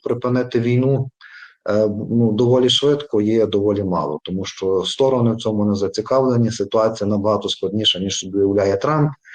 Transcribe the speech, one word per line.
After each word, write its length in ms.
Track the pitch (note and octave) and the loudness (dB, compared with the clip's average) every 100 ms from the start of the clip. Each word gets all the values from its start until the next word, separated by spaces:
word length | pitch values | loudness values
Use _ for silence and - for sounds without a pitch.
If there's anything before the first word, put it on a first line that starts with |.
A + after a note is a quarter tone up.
припинити 560 | - A#2+ B2 B2+ B2 A#2+ | -4 -2 0 0 0 0
війну, 500 | A#2+ B2 C3 C3+ C3+ - - - - _ - | 2 2 2 0 -2 -10 -20 -20 -20 _ -2
е, 180 | G#2 G#2+ G2+ - | 0 0 -2 -2
ну, 220 | A#2 A2+ | 2 2
доволі 360 | G#2 B2 B2+ B2+ | 2 4 4 4
швидко, 520 | - C#3+ C#3+ - G#2+ | 2 2 0 -2 0
є 260 | G#2 A2+ G#2 | 2 2 2
доволі 380 | G2+ G#2 G2+ | 2 0 0
мало, 360 | G2 E2+ D2 D2+ | -2 -2 -4 -6
тому 200 | - F#2 | -8 -8
що 400 | F#2 - F#2+ F#2+ F2 | -8 -6 -2 -2 -2
сторони 460 | - C3+ B2+ A#2 | 0 0 2 0
в 40 | A2+ | 0
цьому 280 | A2+ G#2+ | -2 0
не 100 | G#2 | 0
зацікавлені, 760 | G2+ G2 - G#2+ C3 C3 A#2+ A2+ | 0 -2 -4 -2 0 2 2 0
ситуація 600 | G#2+ G2+ A2+ A2 A#2 G2+ | -2 -2 0 0 0 -2
набагато 380 | G#2 G#2 G#2 G2 | 0 0 0 -2
складніша, 500 | - F#2+ G#2 G#2+ F2+ | -6 -4 0 0 0
ніж 200 | F#2+ - | -4 -6
собі 200 | F#2+ G2 | -4 0
уявляє 380 | G2 G2+ G2 G2 | 2 2 2 0
Трамп. 340 | C#3 D#3 D3 C#3+ - | 0 2 0 -2 -18